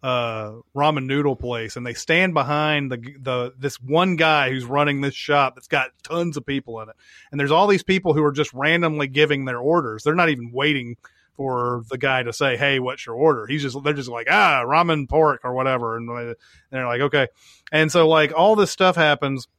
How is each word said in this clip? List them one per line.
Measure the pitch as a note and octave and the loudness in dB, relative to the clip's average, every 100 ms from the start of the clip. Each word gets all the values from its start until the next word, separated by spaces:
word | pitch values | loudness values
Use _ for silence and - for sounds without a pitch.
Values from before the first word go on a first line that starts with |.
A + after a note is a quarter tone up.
uh, | C3+ B2+ A#2 A2 G#2+ A2 _ | -2 -2 -2 -6 -10 -14 _
ramen | C#3 D3 D3+ C3 | 0 0 0 -2
noodle | C#3 C#3+ C3 | 0 0 -2
place, | B2 A#2+ A2+ B2+ | -4 -6 -6 -10
and | B2 | -10
they | |
stand | A#2 - E3 F#3 | -12 0 2 2
behind | D#3+ C3+ D3 D3+ D3 C#3 | 0 0 0 0 0 -2
the, | B2 A#2 C#3 | -8 -10 -12
the, | C3+ B2 B2 B2+ | -6 -4 -4 -6
this | C3+ - | -8 -8
one | B2 D3+ F#3 E3+ | -2 2 2 2
guy | D#3+ D3+ C3 | 4 4 2
who's | C3 | -2
running | A#2+ C#3 D3 C#3+ | -4 0 0 0
this | C#3 | -4
shop | - - C#3+ C3+ | -6 0 2 2
that's | B2+ - | -2 -4
got | D3+ C3 _ | -2 -2 _
tons | - E3+ F3 C#3+ | -8 -4 -4 -6
of | |
people | B2+ C#3 B2 A2+ | -6 -8 -6 -14
in | A2 | -14
it. | A2+ _ - - | -20 _ -20 -14
And | C#3+ | -4
there's | C#3+ | 2
all | D#3+ G3+ | 4 4
these | G3 | 2
people | - F#3+ F#3 | 2 -2 2
who | D3+ | 2
are | D3+ | 2
just | C#3 D3 | 0 -4
randomly | B2+ D3 E3+ E3 D3+ C#3 | -2 0 2 0 -2 -4
giving | C3+ D3+ C#3+ | 2 2 2
their | C3+ B2 | -4 -4
orders. | B2+ E3+ C3 A2 | 0 0 0 -4
They're | D3 E3 | -2 2
not | E3+ | 2
even | C#3 A#2 | 0 -6
waiting | A#2+ C#3+ C#3+ A#2+ A#2+ - _ _ _ | -4 -2 -2 -6 -14 -18 _ _ _
for | C3+ B2 B2 A#2+ A2+ | -6 -2 -2 -4 -6
the | C3 | -4
guy | C#3 C3 | 0 0
to | A#2+ | -2
say, | A2+ C#3+ A#2+ | -2 0 0
"Hey, | C#3+ C3+ | 0 0
what's | B2+ C#3 - | -2 -8 -10
your | |
order?" | A#2 D#3 C3+ G#2+ | 0 2 2 -2
He's | D3 | -4
just, | C#3 B2+ | -4 -4
they're | C#3 | -4
just | D3 B2+ | -4 -6
like, | A#2+ A#2 | -8 0
"Ah, | F#3 G3 C#3+ A#2+ | 4 4 2 2
ramen | D3+ E3+ D#3 C3+ | 2 2 0 0
pork," | D3 D#3 C3 | 2 4 2
or | B2+ | -4
whatever. | B2+ C3 B2+ A#2 A2+ | -2 0 0 -2 -6
And, | A#2 | -8
uh, | |
and | A#2+ A#2+ A#2 _ _ _ | -10 -10 -12 _ _ _
they're | C3 B2+ | -8 -4
like, | A#2+ | -2
"Okay." | C#3 D3 C3 _ _ _ - | 0 2 0 _ _ _ -4
And | D#3 D#3 | 0 2
so, | F3 D#3+ | 4 6
like, | D#3+ D3+ D#3 | 6 4 4
all | F#3 A3 | 4 4
this | G3 | 2
stuff | - F#3 F3+ | 2 2 4
happens. | D#3 C#3+ C#3 C3+ - | 2 2 0 -4 -10